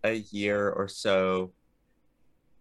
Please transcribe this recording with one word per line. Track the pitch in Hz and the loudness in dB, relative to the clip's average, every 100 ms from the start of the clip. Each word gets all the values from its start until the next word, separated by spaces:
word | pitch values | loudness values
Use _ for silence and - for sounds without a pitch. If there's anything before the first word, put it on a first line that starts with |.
a | 110 113 104 | -2 -2 -6
year | 101 101 104 101 | -4 0 0 0
or | 98 98 | -2 -4
so, | - 107 95 92 92 92 - _ _ _ _ _ _ _ _ _ _ | -2 2 2 2 0 -2 -10 _ _ _ _ _ _ _ _ _ _